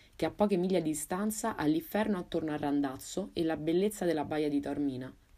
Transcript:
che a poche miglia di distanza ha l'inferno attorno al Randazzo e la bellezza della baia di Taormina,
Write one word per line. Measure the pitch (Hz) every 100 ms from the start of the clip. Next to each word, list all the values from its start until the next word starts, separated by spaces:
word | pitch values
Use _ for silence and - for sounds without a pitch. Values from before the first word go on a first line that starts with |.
| - -
che | 160
a |
poche | - 208 185
miglia | 185 185
di | 165
distanza | 151 - 185 214 214 226 -
ha | 151
l'inferno | 160 - 208 214 185
attorno | 175 165 160
al | 151
Randazzo | 147 143 143 131 - - 208
e | - 160
la | 156
bellezza | 156 170 208 208
della | 175 156 143
baia | 151 151
di | 143
Taormina, | 139 143 143 127 131 - _